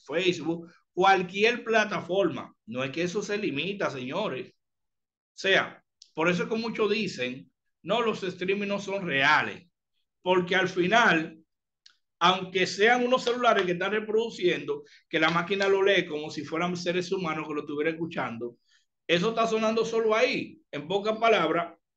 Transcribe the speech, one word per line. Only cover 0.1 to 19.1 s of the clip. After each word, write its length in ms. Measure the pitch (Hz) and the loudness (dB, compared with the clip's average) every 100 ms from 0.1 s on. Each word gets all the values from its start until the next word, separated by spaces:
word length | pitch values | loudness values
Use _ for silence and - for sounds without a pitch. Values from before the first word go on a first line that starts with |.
| 156 185 170 151 170 170 _ _ | 0 0 0 -4 -6 -10 _ _
cualquier 680 | 175 190 185 180 196 220 240 | 2 4 4 2 0 0 0
plataforma. 920 | 226 220 208 170 - 190 175 117 101 _ - | 0 2 2 -4 -2 0 0 -2 -10 _ -10
No 180 | 123 | -6
es 80 | 135 | -6
que 120 | 156 | -4
eso 180 | 175 208 | -2 -4
se 160 | 208 208 | -4 -4
limita, 520 | 185 135 170 202 151 | -2 -4 -6 -4 -4
señores. 600 | 135 127 170 208 127 - | -4 -6 -4 -4 -6 -10
O 40 | _ _ _ _ _ _ _ _ | _ _ _ _ _ _ _ _
sea, 500 | - 190 175 113 - _ _ _ | -4 2 2 2 -8 _ _ _
por 160 | 151 170 | 0 2
eso 140 | 175 | 2
es 60 | 226 | -2
que 60 | 226 | -4
muchos 340 | 226 - 208 | -4 -2 0
dicen, 600 | 220 190 - 123 127 - _ _ _ | 0 -2 -4 -6 -8 -16 _ _ _
"No, 180 | 160 233 | -2 0
los 220 | 226 - | 0 -2
streaming 440 | 185 - 185 196 202 | -6 -4 -4 -2 -2
no 120 | 202 | -4
son 260 | 196 196 170 | -4 -6 -2
reales", 640 | 135 139 147 110 90 - _ _ _ _ _ | 2 4 4 2 -8 -18 _ _ _ _ _
porque 340 | 180 185 175 190 | 2 2 4 0
al 140 | 180 | 0
final, 680 | 180 180 226 214 160 160 - _ _ _ _ _ _ _ _ | 0 4 4 6 4 0 -10 _ _ _ _ _ _ _ _
aunque 460 | 175 185 185 190 175 | 4 4 -2 -2 -2
sean 400 | 196 220 247 247 | 4 4 4 4
unos 180 | 254 | 2
celulares 420 | 240 247 240 202 180 | 0 2 4 4 2
que 80 | |
están 180 | 170 190 | -2 -2
reproduciendo, 920 | 214 214 220 233 - 175 147 143 143 - - _ | -2 0 0 0 0 0 0 -4 -8 -10 -20 _
que 100 | 156 | 2
la 100 | 160 | 2
máquina 380 | 170 175 196 196 | 2 -2 0 2
lo 160 | 196 | 4
lee 220 | 196 185 170 | 4 2 0
como 260 | 151 151 | -6 -8
si 140 | 151 139 | -10 -6
fueran 320 | 160 175 175 | -4 -2 -2
seres 340 | 175 180 175 | -2 -4 -2
humanos 360 | 190 165 156 151 | -4 -2 -4 -6
que 60 | |
lo 80 | 147 | -6
estuvieran 340 | 147 147 160 165 | -6 -4 -4 -4
escuchando, 600 | 170 156 123 117 120 - _ _ _ _ | -6 -6 -6 -6 -10 -12 _ _ _ _
eso 240 | - | -2